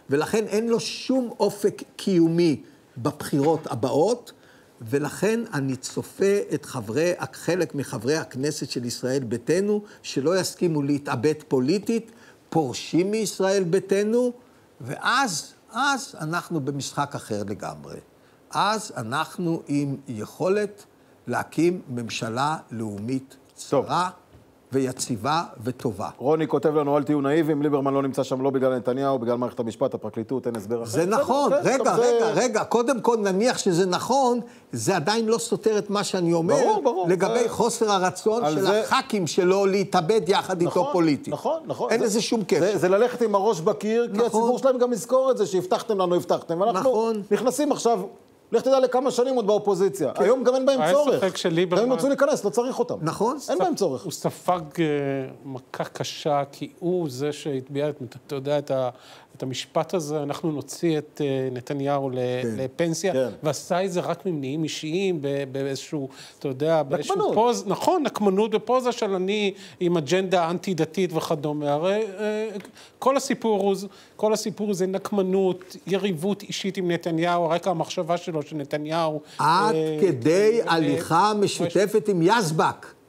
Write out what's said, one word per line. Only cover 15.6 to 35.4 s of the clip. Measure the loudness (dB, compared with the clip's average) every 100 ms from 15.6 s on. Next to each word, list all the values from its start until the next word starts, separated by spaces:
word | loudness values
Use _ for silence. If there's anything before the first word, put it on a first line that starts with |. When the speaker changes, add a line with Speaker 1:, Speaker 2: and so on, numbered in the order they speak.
| -10
Speaker 1:
אז | -4 -2 -2 -6 -10
אנחנו | -6 -4 -4 -4
במשחק | -4 -6 -6 -4 -4
אחר | -6 -6 -6 -4
לגמרי. | -8 -8 -12 -14 -16 -18 _ _ _ -8
אז | -2 0 -2 -6 -8
אנחנו | -6 -4 -6 -4 -2 -2 -2
עם | -2 -2 -6 -8
יכולת | -10 -10 -4 -2 0 -2 -8 -20 _ _ _ -6
להקים | -6 -4 0 2 0 -4
ממשלה | -8 -8 -6 -4 -2 -2 -2 -8
לאומית | -8 -6 -6 -6 -6 -6 -18 _ -20 -2
Speaker 2:
טוב. | 0 2
Speaker 1:
צרה | 0 -2 -6 _ -20 -20 _ _
ויציבה | -2 -2 -2 -6 -4 0 0 -2 -8
וטובה. | -8 -4 -4 -4 -8 -4
Speaker 2:
רוני | 0 2 2
כותב | 2 2
לנו, | 2 2 2
"אל |
תהיו | 2 0
נאיבים, | 2 2 2 2
ליברמן | 2 2 2
לא | 0
נמצא | 0 -2
שם | -2 0
לא | 0
בגלל | 2 2 0
נתניהו, | -2 -2 0 0
בגלל | 0 -2
מערכת | -2 -4
המשפט, | -6 -2 -4
הפרקליטות, | -4 -8 -8 -6 -4 -4
אין | -6
הסבר | -4 -6
אחר." | -4
Speaker 1:
זה | -2 0
Speaker 2:
בסדר, | 2
Speaker 1:
נכון. | 2 2 2
Speaker 2:
בסדר, | 2 2
Speaker 1:
רגע, | 2
Speaker 2:
טוב, | 2 4
זה | 4 4
Speaker 1:
רגע, | 2
רגע. | 2 2 0
קודם | 0 2 2 0
כל, | 0 2
נניח | 2 2 2 2
שזה | 2 2 2
נכון, | 0 2 2 2 2 -4 -14 -12
זה | -4 0 0
עדיין | 0 0 2
לא |
סותר | 0